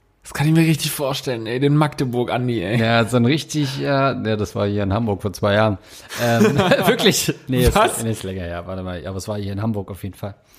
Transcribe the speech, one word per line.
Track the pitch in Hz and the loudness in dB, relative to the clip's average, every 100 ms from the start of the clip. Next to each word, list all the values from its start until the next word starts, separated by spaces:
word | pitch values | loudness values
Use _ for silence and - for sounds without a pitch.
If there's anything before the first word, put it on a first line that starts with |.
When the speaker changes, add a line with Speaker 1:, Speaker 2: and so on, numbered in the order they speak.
| _ _ | _ _
Speaker 1:
Das | - | -14
kann | - 147 | -2 2
ich | |
mir | 160 160 | 4 4
richtig | 151 143 | 2 -2
vorstellen, | - 135 135 - 120 110 | -4 -4 -4 -4 -6 -4
ey, | 127 | 0
den | 143 147 | 4 4
Magdeburg-Andi, | 151 - 131 120 110 113 123 117 | 2 0 -2 0 0 0 0 -2
ey. | 90 117 | 0 0
Speaker 2:
Ja, | 113 117 110 | 2 2 2
so | 123 | 2
ein | |
richtig, | 117 151 - 156 139 135 | 2 2 -2 -4 -2 -4
ja, | 139 139 135 | -2 0 0
ja, | 117 107 107 | 0 -2 -2
das | 101 107 | -2 -2
war | 104 | -2
hier | 101 | 0
in | 98 | 0
Hamburg | 101 117 95 | 0 0 -2
vor | 104 | -4
zwei | 87 104 | -2 2
Jahren. | 101 110 95 - - - - | 4 2 0 -10 -20 -14 -4
Ähm, | 120 117 208 143 | 0 4 4 4
<laughs> | 185 277 - | 4 4 4
wirklich? | 254 208 - - - - | 4 2 2 -2 -6 -4
Nee, | 127 | 2
es | 123 202 | 4 4
Speaker 1:
Was? | - - | 2 0
Speaker 2:
nee, | 113 | -4
ist | 107 | -4
länger | 95 95 | -6 -8
her, | 85 87 87 | -6 -8 -8
warte | 95 | -8
mal, | 92 87 - | -8 -8 -8
aber | 95 | -8
es | - | -6
war | 104 | -6
hier | 101 | -6
in | 101 | -4
Hamburg | 113 104 95 | -2 -4 -6
auf | 95 | -10
jeden | 98 - | -12 -10
Fall. | 104 - _ | -12 -14 _